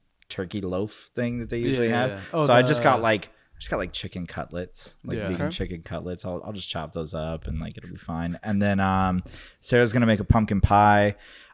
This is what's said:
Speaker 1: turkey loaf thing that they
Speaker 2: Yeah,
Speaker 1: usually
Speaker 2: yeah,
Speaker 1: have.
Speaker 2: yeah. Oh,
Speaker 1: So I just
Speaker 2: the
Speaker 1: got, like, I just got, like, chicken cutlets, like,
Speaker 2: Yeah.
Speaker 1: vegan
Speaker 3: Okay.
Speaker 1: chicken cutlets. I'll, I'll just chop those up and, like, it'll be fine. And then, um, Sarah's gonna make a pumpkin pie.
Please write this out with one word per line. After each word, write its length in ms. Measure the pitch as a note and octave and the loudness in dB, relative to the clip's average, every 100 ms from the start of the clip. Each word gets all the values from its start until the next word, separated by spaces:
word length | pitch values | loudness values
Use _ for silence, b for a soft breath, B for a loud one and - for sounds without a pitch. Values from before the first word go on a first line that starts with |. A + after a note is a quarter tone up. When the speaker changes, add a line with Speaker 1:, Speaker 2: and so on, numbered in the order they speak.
| _ _ - | _ _ -12
Speaker 1:
turkey 340 | - F2+ G#2 | -8 -8 -6
loaf 480 | F#2 F2+ G#2+ - - - | -4 -4 -6 -8 -12 -6
thing 240 | A#2+ A#2+ | -4 -4
that 100 | A2+ | -6
they 100 | A#2+ | -4
Speaker 2:
Yeah, 60 | A#2+ | -2
Speaker 1:
usually 220 | C3 A#2 | 0 0
Speaker 2:
yeah, 100 | A#2+ | 0
Speaker 1:
have. 80 | B2+ | -2
Speaker 2:
yeah. 80 | G2 - | -4 -6
Oh, 120 | E3 C#3+ | 0 6
Speaker 1:
So 60 | |
I 80 | A#2+ | 6
just 180 | B2+ C#3+ | 6 4
Speaker 2:
the 40 | C3+ | 4
Speaker 1:
got, 160 | B2 | 4
like, 240 | A2+ G#2+ - | 2 0 -2
I 300 | _ _ - | _ _ -14
just 100 | - | -6
got, 80 | B2 | -4
like, 160 | F#2 | -4
chicken 320 | - G2 F#2+ E2+ | -6 -8 -8 -8
cutlets, 680 | - C2+ F2 F#2 - - - | -10 -8 -8 -10 -12 -14 -14
like, 140 | - A#2 | -8 -6
Speaker 2:
Yeah. 100 | F#2+ | -4
Speaker 1:
vegan 200 | F2+ D3 | -4 -4
Speaker 3:
Okay. 40 | F3 | -4
Speaker 1:
chicken 260 | F2+ E2+ | -6 -8
cutlets. 420 | - E2 E2+ F2+ F#2 | -8 -8 -8 -8 -8
I'll, 160 | F2 | -8
I'll 100 | - | -8
just 160 | G2+ - | -10 -8
chop 240 | F2 D#2 | -8 -8
those 200 | E2+ D#2 | -8 -8
up 320 | D#2+ D#2+ D#2+ - | -6 -6 -6 -6
and, 120 | D#2 | -6
like, 180 | D#2+ - | -8 -12
it'll 140 | - | -16
be 40 | - | -14
fine. 400 | - E2 E2+ E2+ | -8 -6 -6 -6
And 160 | G#2+ G2+ | -2 0
then, 180 | G2+ G2 | 2 2
um, 440 | F#2+ F#2+ F#2+ F2+ B B B _ | 2 2 2 0 B B B _
Sarah's 340 | - A#2+ A#2+ | 2 4 4
gonna 120 | B2 A2+ | 4 4
make 120 | G#2 | 4
a 40 | G2 | 4
pumpkin 360 | A2+ G#2+ G2+ | 4 2 2
pie. 540 | - G2+ G#2 G#2 G#2 - B B B | 6 8 8 8 4 0 B B B